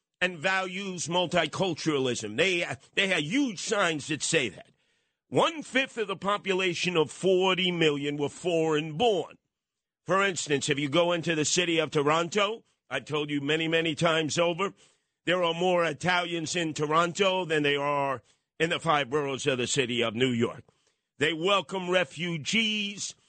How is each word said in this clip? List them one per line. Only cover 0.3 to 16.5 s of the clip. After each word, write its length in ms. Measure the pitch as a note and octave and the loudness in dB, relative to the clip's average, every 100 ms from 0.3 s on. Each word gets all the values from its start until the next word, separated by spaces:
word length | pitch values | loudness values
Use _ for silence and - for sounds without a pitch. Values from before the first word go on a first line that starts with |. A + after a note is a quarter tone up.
| F3 | -2
values 680 | F#3 F#3+ F#3+ F#3 G3 F3+ D3 | -2 -2 -2 -6 -8 -6 -2
multiculturalism. 1300 | F3 F3 F3 D#3 - F#3 D#3 D#3+ C#3+ C3 A#2 G#2 A2 | 0 0 0 0 0 -2 -2 -2 0 0 -2 -4 0
They, 300 | F#3 F3 D#3+ C3+ - - | 0 0 -4 -8 -8 -2
they 120 | G3 | 0
have 100 | F3+ | 0
huge 400 | D3+ B3+ C#4 F3+ | 0 0 0 -2
signs 480 | - G#3 F3 D#3 B2+ | -2 2 2 0 -4
that 160 | D3+ | -4
say 260 | - D#3+ A#2+ | 0 0 0
that. 180 | - - _ _ _ _ _ - | -6 -20 _ _ _ _ _ -4
One-fifth 680 | C#3+ C#4+ D#4+ A3 C4 C4+ - | 2 2 0 -4 -2 -2 -4
of 100 | G3+ | -6
the 80 | F3+ | -4
population 840 | F#3+ G3+ F#3+ F#3 F#3 E3+ F3+ E3+ | -2 -2 0 0 0 -2 0 2
of 140 | D3+ | 2
forty 600 | - F#3 F#3 F#3+ F3+ F#3 | 2 2 4 4 2 2
million 460 | F3 D#3+ C#3+ C#3+ D3 | 2 2 2 -2 -2
were 120 | C#3 | -4
foreign-born. 1080 | - F3 E3 D#3+ D3+ D#3+ D3+ A#3+ F#3 G2+ - _ _ _ _ _ _ - | -4 -2 0 2 0 -2 0 2 2 -2 -10 _ _ _ _ _ _ -2
For 160 | F#3 | 2
instance, 460 | G3 E3 - C#3+ - | 2 -2 -2 -2 0
if 100 | C#3 | -2
you 100 | D3 | 0
go 220 | D#3 F3 | 2 2
into 240 | F3 E3 D#3 | 2 0 0
the 100 | D3 | 0
city 320 | F3 E3+ E3 | 0 2 0
of 140 | D3+ | 0
Toronto, 720 | D3+ C#3+ D#3+ E3+ G#3 G3+ A3+ _ _ - | 2 2 2 2 0 0 -2 _ _ -8
I've 160 | C3+ A#2+ | -8 -4
told 240 | D3+ D3+ | -4 -2
you 120 | C#3+ | -4
many, 260 | C#3 D#3 D#3+ | 0 0 2
many 260 | E3 E3 D3+ | 0 0 2
times 440 | E3+ D#3+ D#3 - | 2 2 0 0
over, 340 | E3+ E3+ G3 - _ _ _ _ - | 0 0 -4 -6 _ _ _ _ -2
there 180 | F3+ | 0
are 120 | E3+ E3 | 0 0
more 280 | F#3 F3 | 2 2
Italians 720 | E3 C#3+ E3+ F3+ F3 E3+ D#3 | 2 0 0 0 0 -4 -4